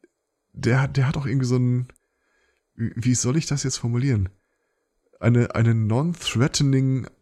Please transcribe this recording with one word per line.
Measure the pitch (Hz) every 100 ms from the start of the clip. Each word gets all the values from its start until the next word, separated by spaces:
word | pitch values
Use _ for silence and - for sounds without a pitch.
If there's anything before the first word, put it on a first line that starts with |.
| _ _ _ _ _
der, | - - 131 135
der | - 131
hat | 156
auch | 135
irgendwie | 135 127
so | 127
ein, | 123 123 123 - _ _ _ _ _ _ _
wie, | - 113 -
wie | 120
soll | 123 120 147
ich | -
das | 139
jetzt | 135 -
formulieren? | 117 120 139 113 95 - _ _ _ _ _ _ _ _
Eine, | 117 120 120
eine | - 113
non-threatening | 113 110 113 160 170 - 110 139 - 143 135 135 131 - -